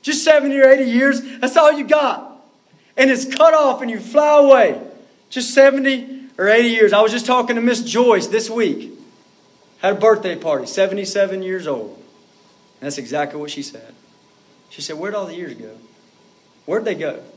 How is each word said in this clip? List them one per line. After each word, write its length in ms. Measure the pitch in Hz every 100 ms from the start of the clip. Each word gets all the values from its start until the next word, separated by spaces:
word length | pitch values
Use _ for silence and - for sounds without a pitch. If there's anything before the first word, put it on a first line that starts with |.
Just 220 | - 294
seventy 340 | 320 302 277 269
or 100 | 262
eighty 220 | 269 254
years, 300 | 240 277 247 - -
that's 160 | 262 311
all 140 | 302
you 140 | 294
got. 460 | 247 302 269 - - - _ _ _ _ _ -
And 140 | 269
it's 140 | 247
cut 300 | - - 320
off 260 | 311 285 -
and 100 | 240
you 80 | 220
fly 400 | - 294 302 294
away. 400 | 277 262 190 135 - - _ _ _
Just 240 | 262 247
seventy 640 | 269 269 269 269 262 254 - - -
or 120 | 190
eighty 200 | 226 240
years. 240 | 226 214
I 80 | 202
was 100 | 220
just 140 | 240
talking 320 | 233 247 240 233
to 60 |
Miss 180 | 233 233
Joyce 460 | 240 220 240 202 -
this 240 | 220 220
week. 400 | 233 202 - - - - _ _ _ _ _ _ _
Had 120 | 185
a 40 | 202
birthday 380 | 220 208 185 165
party, 300 | 165 139 -
seventy-seven 760 | - 190 202 190 202 190 190
years 240 | 185 190 156
old. 300 | 131 104 - _ _ _ _ _ _ _ _
And 60 | 139
that's 120 | 139
exactly 420 | 113 147 143 147
what 100 | 147
she 120 | 143
said. 320 | 139 113 113 120 _ _ _ _ _ _ _
She 140 | -
said, 160 | 139 156
"Where'd 160 | 190
all 100 | 208
the 100 | 180
years 200 | 175 165
go? 160 | 117 110 113 _ _ _ _ _ _ _ _ -
Where'd 180 | 202
they 100 | 220
go?" 260 | 156 151 131 -